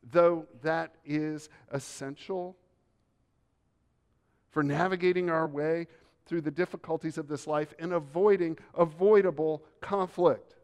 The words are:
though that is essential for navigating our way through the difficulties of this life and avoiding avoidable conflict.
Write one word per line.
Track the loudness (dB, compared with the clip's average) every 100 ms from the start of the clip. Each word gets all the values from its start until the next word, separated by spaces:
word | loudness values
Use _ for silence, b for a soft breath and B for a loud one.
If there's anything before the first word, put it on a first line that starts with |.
| 0
though | 4 6 4 -6 -8
that | -4 -2 -4 _
is | -6 -4 -2 -6 -12 b b
essential | -10 -10 -12 -12 -12 -10 -8 -8 -14 _ _ _ _ _ _ _ _ _ _ _ _ _ _ _ _ _ _ _
for | -2
navigating | -2 0 0 0 0 0 0
our | -2 -2
way | -4 -2 -4 -6 b b b _
through | -4
the | -4
difficulties | -4 -6 -6 -6 -6 -4 -8
of | -8
this | -10 -4
life | -4 -4 -8
and | -4
avoiding | -4 -4 2 4 4 2 -4 B
avoidable | 0 0 4 6 6 6 0 -2 -2 b b
conflict. | -4 -2 -2 2 2 2 -4 _